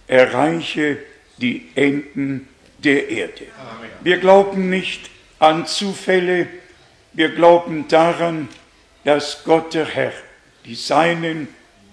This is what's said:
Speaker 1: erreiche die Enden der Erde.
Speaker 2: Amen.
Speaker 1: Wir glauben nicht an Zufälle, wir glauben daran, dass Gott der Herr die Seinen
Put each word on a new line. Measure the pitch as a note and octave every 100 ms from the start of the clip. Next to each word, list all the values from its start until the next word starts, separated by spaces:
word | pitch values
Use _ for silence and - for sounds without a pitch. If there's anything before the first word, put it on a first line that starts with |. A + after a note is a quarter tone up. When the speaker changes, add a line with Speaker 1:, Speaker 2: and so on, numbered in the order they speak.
| -
Speaker 1:
erreiche | C3 B2 B2 D3+ E3+ C#3+ - D3+ C3 - - _ -
die | B2 - - -
Enden | C#3+ C#3+ C#3+ - C#3 C3+ - _ _ _
der | D3 C#3 -
Erde. | A2+ E2 - - -
Speaker 2:
Amen. | B2+ A2+ - -
Speaker 1:
Wir | D#3+ F3+
glauben | F#3 G3 G3+ G3 F#3
nicht | F#3 F3+ - - - _ -
an | D#3 D#3+ D#3+
Zufälle, | - G3+ F#3 - F#3 F3+ F3+ E3+ - - _ _ _ _
wir | D#3+ D#3
glauben | - E3+ F3 F3 D#3+ C#3+
daran, | D#3+ E3+ E3 E3+ D#3+ C#3 - _ _ _ _
dass | C#3 D3 - -
Gott | - D#3+ E3
der | E3 D3
Herr | C3 B2 - - _ _ _
die | A#2
Seinen | A#2 - D3 E3+ E3+ E3 D#3+ C#3+ - _ _ _